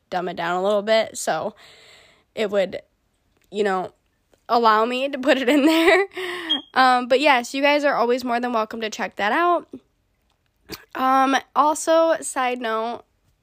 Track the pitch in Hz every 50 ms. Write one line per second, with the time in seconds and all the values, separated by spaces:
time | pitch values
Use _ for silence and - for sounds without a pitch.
0 | _ - - 180 175 180 175 - 170 170 175 180 185 196 214 208 196 214 220 226
1 | 214 - - - - - 170 160 - 208 - _ - - - - - - - -
2 | _ _ _ _ _ _ - - 220 196 202 202 190 185 - - - _ _ _
3 | _ _ _ _ _ _ _ _ _ _ - 202 202 202 190 185 180 - - _
4 | _ _ _ _ _ _ _ _ _ - 220 240 240 220 214 214 220 240 247 254
5 | 262 285 277 269 254 269 320 269 262 226 294 294 262 311 320 330 330 349 349 359
6 | 403 392 - 349 381 359 359 359 349 320 285 269 - _ - 254 262 262 254 247
7 | 247 240 269 262 285 302 277 240 240 - - 269 277 285 285 294 285 285 254 175
8 | 214 233 240 262 247 254 233 240 240 247 247 226 220 220 - 226 226 214 214 -
9 | 214 185 - - 196 208 240 311 339 349 349 320 - _ - 254 _ _ _ _
10 | _ _ _ _ _ _ _ _ _ _ _ _ _ - - - - _ - -
11 | 254 262 262 269 269 262 269 247 - _ - 240 277 302 311 - - - 320 330
12 | 330 330 320 - 277 - - 285 254 247 247 247 247 226 220 220 220 233 240 -
13 | - _ _ _ _ _ _ _